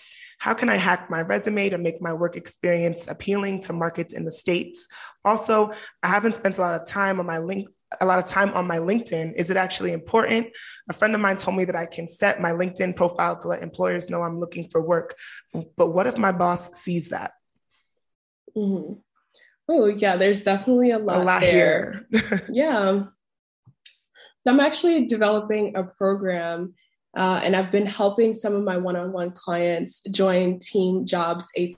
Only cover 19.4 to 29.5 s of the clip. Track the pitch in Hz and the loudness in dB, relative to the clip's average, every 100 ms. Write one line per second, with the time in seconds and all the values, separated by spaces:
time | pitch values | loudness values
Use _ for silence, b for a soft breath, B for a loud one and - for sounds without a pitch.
19.4 | b b - 320 214 208 208 180 190 202 | b b 0 4 4 4 2 4 4 2
20.4 | 202 196 226 247 247 226 208 180 180 185 | 2 0 4 4 4 2 2 2 2 4
21.4 | 185 175 156 156 - - - 220 - 196 | 6 6 6 4 0 -8 -2 -2 0 -4
22.4 | - 240 311 233 196 202 196 _ _ _ | -2 0 2 2 2 0 -2 _ _ _
23.4 | _ _ _ _ - - _ B B _ | _ _ _ _ -20 -20 _ B B _
24.4 | 254 262 285 302 349 330 240 220 214 214 | 4 6 4 2 2 2 2 2 4 2
25.4 | 208 214 208 190 185 - 196 196 190 175 | 0 0 0 -2 -6 0 0 0 -2 -2
26.4 | 170 170 185 - _ _ _ - 185 185 | -4 -6 -8 -12 _ _ _ -2 0 2
27.4 | - 190 190 202 202 - 202 202 226 220 | 2 0 2 0 0 2 0 4 2 2
28.4 | 214 202 202 180 180 180 180 190 175 180 | -2 -2 0 -2 -2 -4 -4 -4 -6 -6
29.4 | - | -6